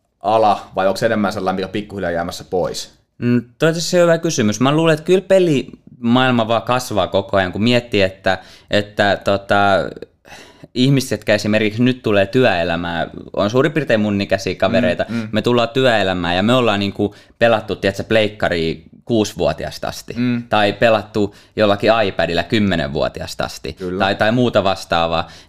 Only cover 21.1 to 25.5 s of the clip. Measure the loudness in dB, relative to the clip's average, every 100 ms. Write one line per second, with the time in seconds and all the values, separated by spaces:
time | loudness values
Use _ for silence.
21.1 | -2 -4 -4 _ 0 2 2 2 2 2
22.1 | 0 -2 -2 -2 0 0 0 -2 -2 -4
23.1 | -4 -12 -8 -8 -8 -12 -10 -8 -2 -2
24.1 | 0 0 2 2 2 2 -2 -2 -2 0
25.1 | -2 -4 -12 -8